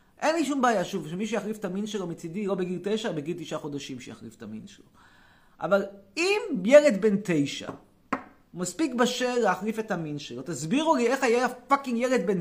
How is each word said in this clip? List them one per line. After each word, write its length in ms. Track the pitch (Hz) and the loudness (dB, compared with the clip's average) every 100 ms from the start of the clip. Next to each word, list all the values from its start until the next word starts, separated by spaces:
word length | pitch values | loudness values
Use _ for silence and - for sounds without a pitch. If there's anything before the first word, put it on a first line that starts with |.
| _ - | _ -4
אין 160 | 285 330 | 0 0
לי 100 | 269 | 0
שום 160 | 285 | 2
בעיה, 220 | 240 208 | 2 2
שוב, 240 | 170 190 151 | 0 -4 -6
שמישהו 300 | 175 214 214 | -6 -4 -4
יחליף 200 | 196 214 | -4 -6
את 80 | 190 | -6
המין 220 | 185 214 | -6 -6
שלו 200 | 214 175 | -6 -6
מצידי, 400 | 160 170 175 196 | -8 -8 -4 -2
לא 80 | 190 | -2
בגיל 240 | 180 180 | -2 -4
תשע, 280 | 202 214 220 | -2 -2 -2
בגיל 260 | 156 143 170 | -4 -6 -8
תשעה 200 | 156 156 | -8 -8
חודשים 400 | 151 143 135 127 | -8 -8 -10 -12
שיחליף 360 | 117 110 113 - | -14 -16 -18 -16
את 80 | |
המין 240 | 107 110 120 | -14 -14 -16
שלו. 180 | - - - - - - _ _ - | -20 -20 -20 -20 -20 -20 _ _ -8
אבל 240 | 165 196 - - - 311 | 2 2 2 -10 -10 -2
אם 240 | 359 415 453 233 190 | 2 2 0 -2 8
ילד 360 | 294 294 196 | 8 8 4
בן 140 | 214 196 | 4 2
תשע 480 | 196 160 139 - - - - _ - - - - _ | 2 2 2 -2 -10 -12 -16 _ -6 -6 -8 -20 _
מספיק 400 | 170 180 - 311 | -8 -6 -2 0
בשל 420 | 247 247 - 247 240 | 2 2 2 0 2
להחליף 440 | 214 180 214 220 | 2 2 -2 -4
את 120 | 214 | -4
המין 280 | 180 156 147 | -4 -4 -8
שלו, 220 | - 120 | -8 -10
תסבירו 540 | 175 143 156 262 311 285 | -8 -6 0 2 4 4
לי 120 | 233 | 2
איך 160 | 262 | 2
היה 260 | 262 240 247 | 2 2 0
פאקינג 500 | - - 277 277 233 | -2 0 0 0 0
ילד 280 | 254 254 185 | 2 2 2
בן 120 | 185 | -2